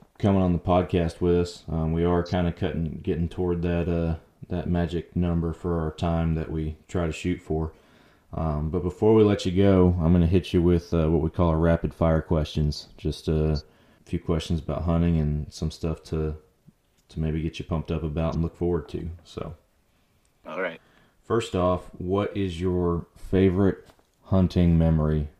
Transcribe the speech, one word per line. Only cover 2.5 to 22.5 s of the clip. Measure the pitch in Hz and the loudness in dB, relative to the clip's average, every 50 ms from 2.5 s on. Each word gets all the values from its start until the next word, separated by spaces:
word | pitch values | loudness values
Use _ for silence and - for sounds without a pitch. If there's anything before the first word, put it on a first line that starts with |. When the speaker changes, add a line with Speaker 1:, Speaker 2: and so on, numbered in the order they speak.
Speaker 1:
cutting, | - - 101 82 76 82 82 76 69 80 | -2 -2 -4 -4 -2 -4 -4 -6 -6 -8
getting | - 95 87 82 85 80 | -6 -4 -4 -2 -4 -4
toward | - - 90 90 87 85 | -4 -4 -2 -2 -2 -2
that, | 85 90 85 85 85 87 | -2 -2 -2 -2 -2 -2
uh, | 85 85 85 82 82 - - _ _ - - - | -2 -2 -2 -2 -4 -6 -8 _ _ -20 -12 -8
that | 90 87 - - | -8 -6 -4 -2
magic | 87 87 87 80 85 82 - - - | 0 0 0 -2 -2 -6 -6 -4 -4
number | 87 90 87 85 85 82 82 | -2 0 0 0 -2 -2 -4
for | 80 - - 87 85 82 | -6 -6 -4 -4 -2 -2
our | 80 78 | -2 -4
time | - - 92 85 85 82 82 82 80 | -4 -4 -2 -2 0 0 0 0 -2
that | 80 78 - | -2 -4 -6
we | 78 78 78 78 78 - _ | -6 -6 -6 -6 -8 -12 _
try | _ - 92 85 | _ -6 -4 -4
to | 80 | -4
shoot | 78 - - 90 90 - | -6 -4 -4 -4 -4 -4
for. | - - 78 78 80 78 - _ _ _ _ _ _ _ _ _ _ - - | -4 -6 -4 -4 -4 -6 -8 _ _ _ _ _ _ _ _ _ _ -12 -8
Um, | - 82 80 73 73 76 80 | -4 -4 -2 -2 -2 -4 -2
but | 80 90 | -4 -4
before | 87 87 - - 107 107 113 | -4 -4 -4 0 4 4 6
we | 110 | 6
let | 107 104 101 - - | 6 4 4 2 0
you | 95 | -2
go, | 87 92 98 101 95 92 90 90 87 87 | 2 4 4 6 6 6 6 6 4 4
I'm | 80 80 | 4 4
gonna | 90 90 85 | 4 6 4
hit | 82 92 90 - - | 4 4 2 0 2
you | - 90 | 0 2
with, | 85 87 87 85 - - | 4 4 2 2 0 0
uh, | 87 82 80 78 | 0 0 2 2
what | 85 78 | 2 2
we | 78 80 | 0 -2
call | - - 90 82 | 0 0 0 2
our | 80 | 2
rapid | 80 82 82 82 - - 80 - | 2 2 2 2 2 0 -4 -2
fire | - 82 82 80 80 | 0 2 2 2 2
questions. | - - 87 78 78 - - 80 76 76 73 - - - - - | 0 0 -2 -2 -2 -2 -2 -2 0 -2 -2 -4 -10 -18 -16 -8
Just | - 78 73 - - | -6 -6 -6 -4 -2
a | - 80 78 78 78 76 73 - _ _ _ _ _ _ _ _ | -2 0 2 2 0 0 -2 -4 _ _ _ _ _ _ _ _
few | - - 85 | -8 -8 -6
questions | - - 85 80 - - 87 80 | -2 -2 -2 -2 -2 -4 -4 -4
about | 69 - 71 - | -4 -6 -6 -4
hunting | 82 82 85 85 85 85 85 80 | -2 0 0 2 2 2 2 0
and | 76 73 73 76 76 - | 0 -2 -2 -4 -6 -8
some | - - 82 80 | -10 -8 -8 -8
stuff | - - - 82 80 - - | -8 -6 -6 -6 -6 -8 -8
to, | - 80 80 78 76 76 - _ _ _ _ _ - _ _ _ _ _ _ _ _ | -8 -6 -4 -4 -4 -6 -10 _ _ _ _ _ -20 _ _ _ _ _ _ _ _
to | - 85 | -8 -6
maybe | 78 78 78 80 | -4 -4 -2 -4
get | 78 82 - - | -4 -6 -8 -8
you | 76 | -8
pumped | - 85 80 78 - | -6 -6 -6 -4 -4
up | 85 76 | -6 -4
about | 80 78 73 82 82 80 - | -4 -4 -4 -4 -4 -4 -2
and | 80 | -4
look | 82 82 - | -4 -4 -4
forward | - 87 87 87 82 - - | -4 -2 -2 -2 -2 -4 -6
to. | - 82 82 82 82 - - | -10 -10 -10 -10 -12 -14 -18
So, | - - - - - 82 _ _ _ _ _ _ _ _ _ _ _ _ _ _ _ _ _ - | -16 -14 -12 -12 -12 -14 _ _ _ _ _ _ _ _ _ _ _ _ _ _ _ _ _ -18
Speaker 2:
all | - 90 92 | -14 -8 -6
right. | 95 87 - - _ _ _ _ _ _ _ _ _ | -6 -6 -8 -10 _ _ _ _ _ _ _ _ _
Speaker 1:
First | - 110 117 - - - | -2 -2 -2 -2 -2 -2
off, | 92 90 90 92 87 - - - | 0 0 0 0 -2 -6 -12 -14
what | - 90 90 95 101 101 - - | -10 -6 -2 -2 -2 -2 -2 -4
is | 104 98 92 | -4 -4 -4